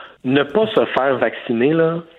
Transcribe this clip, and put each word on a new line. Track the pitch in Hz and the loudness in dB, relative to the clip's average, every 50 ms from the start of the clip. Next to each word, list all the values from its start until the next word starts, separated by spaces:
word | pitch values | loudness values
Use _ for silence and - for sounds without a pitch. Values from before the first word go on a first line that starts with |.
| - - - _ - | -20 -20 -20 _ -4
Ne | 127 131 143 143 | 0 0 0 0
pas | 143 - 208 220 214 | 0 0 0 0 0
se | - - 120 117 - - | 2 0 0 0 0 0
faire | 131 139 135 120 | 0 0 0 0
vacciner, | 123 113 - - - - 123 113 120 139 160 | 0 -2 -4 -4 -6 -4 0 2 2 2 2
là, | 165 165 160 165 170 170 - - | 2 2 0 0 -4 -8 -12 -18